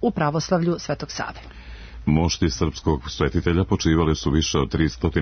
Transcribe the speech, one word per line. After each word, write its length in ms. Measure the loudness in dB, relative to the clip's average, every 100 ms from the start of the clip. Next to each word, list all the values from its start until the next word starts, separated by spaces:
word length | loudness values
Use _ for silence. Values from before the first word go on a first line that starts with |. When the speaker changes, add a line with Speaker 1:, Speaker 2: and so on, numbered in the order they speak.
Speaker 1:
u 100 | -2
pravoslavlju 640 | 2 0 0 0 2 2 -2
Svetog 320 | -4 -6 -6
Save. 280 | -8 -8 -10 -16 -18 -16 -16 -16 -6 2
Speaker 2:
Mošti 440 | 2 2 2 0
srpskog 600 | 0 -2 0 -2 -2 -4
svetitelja 520 | -2 0 0 2 2
počivale 520 | 2 0 4 4 4 2
su 160 | 2
više 280 | 2 2 0
od 120 | 0
tristo 400 | 0 0 0 -2 0